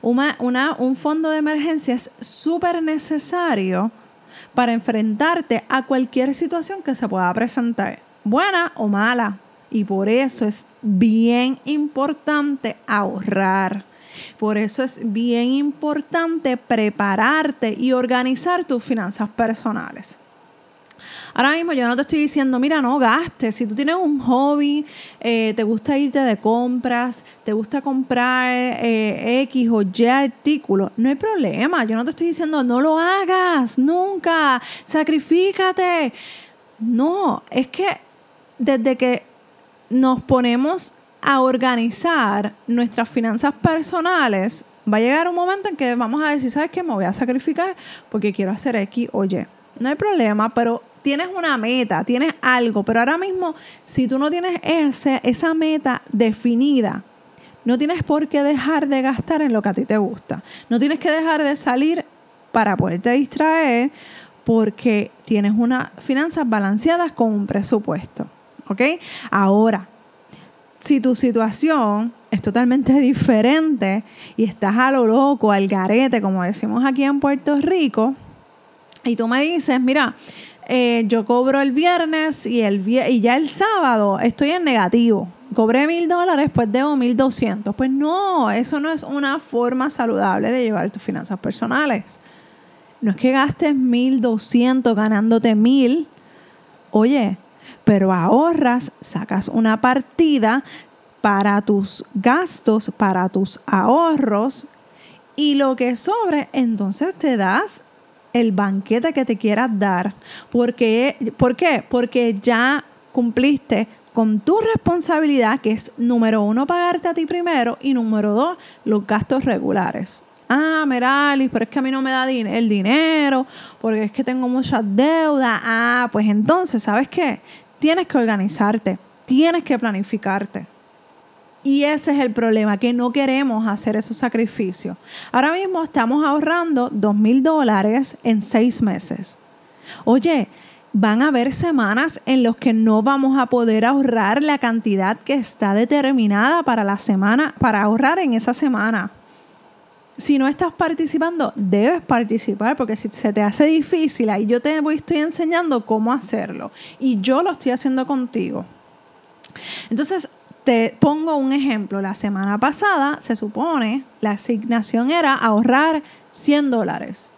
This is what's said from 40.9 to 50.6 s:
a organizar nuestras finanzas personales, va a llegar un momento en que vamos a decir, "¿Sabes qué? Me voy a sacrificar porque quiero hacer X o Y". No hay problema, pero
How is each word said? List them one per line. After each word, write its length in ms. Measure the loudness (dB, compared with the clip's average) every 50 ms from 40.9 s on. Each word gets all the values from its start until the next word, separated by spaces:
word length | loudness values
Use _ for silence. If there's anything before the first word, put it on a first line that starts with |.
| -10 _ _ _ _ _
a 180 | -2 0 2 4
organizar 1120 | 2 2 2 2 0 0 0 0 -2 -2 -2 -2 0 0 2 2 2 2 0 0 -2 -4 -8 _ _
nuestras 420 | -4 -2 0 0 -2 -2 -4 -4 -2
finanzas 460 | -2 -2 -2 0 -2 0 -2 -2 -2
personales, 1120 | 0 -2 0 0 0 -2 -2 -4 -2 0 0 2 2 2 2 0 0 -2 -2 -4 -6 -12 _ _ _ _ 0
va 60 | 0 2
a 40 |
llegar 260 | 2 2 2 2 0 0
un 60 | -2
momento 340 | -2 0 -2 -2 -2 -4 -6
en 60 | -4
que 180 | -2 -2 -2 -2
vamos 280 | -2 -2 -2 -2 -2 0
a 60 | 0
decir, 200 | 0 0 -2 -2
"¿Sabes 220 | -2 -2 -4 -2
qué? 100 | -4 -6
Me 120 | -4 -4 -2
voy 120 | -2 -2
a 80 | -2 -2
sacrificar 600 | -2 -2 -2 -2 -2 -2 -2 -2 -2 -2 -4 -4 -8 -14 -20 -20 -20 -20 _
porque 240 | -6 -4 -2 -2 -2
quiero 180 | -2 -4 -4
hacer 240 | -4 -4 -4 -2 -2
X 340 | -2 -4 -4 -4 -6 -6 -4 -2
o 100 | -2 -2
Y". 220 | -2 -2 -4 -6 -8 -14 _ _ _ _ -6
No 100 | -4 -4
hay 60 | -2
problema, 540 | -2 -2 0 0 2 2 0 2 0 0 0
pero 320 | 0 0